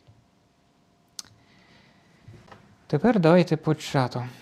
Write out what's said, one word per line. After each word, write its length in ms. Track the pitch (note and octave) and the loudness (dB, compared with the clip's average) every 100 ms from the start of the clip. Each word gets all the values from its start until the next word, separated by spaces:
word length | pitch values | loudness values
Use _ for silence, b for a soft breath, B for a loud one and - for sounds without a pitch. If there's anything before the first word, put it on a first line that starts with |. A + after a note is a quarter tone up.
| _ _ _ _ _ _ _ _ _ _ _ - - b b b b b b b b b b b b b b _ - | _ _ _ _ _ _ _ _ _ _ _ -20 -20 b b b b b b b b b b b b b b _ -8
Тепер 340 | C#3 A3 A3+ | -2 0 2
давайте 360 | D#3+ F3+ E3 D#3 | 4 4 2 -2
по 180 | - | -2
чату. 500 | D#3 - D3 B2 B2+ B2 B | -4 -4 -4 -2 -6 -12 B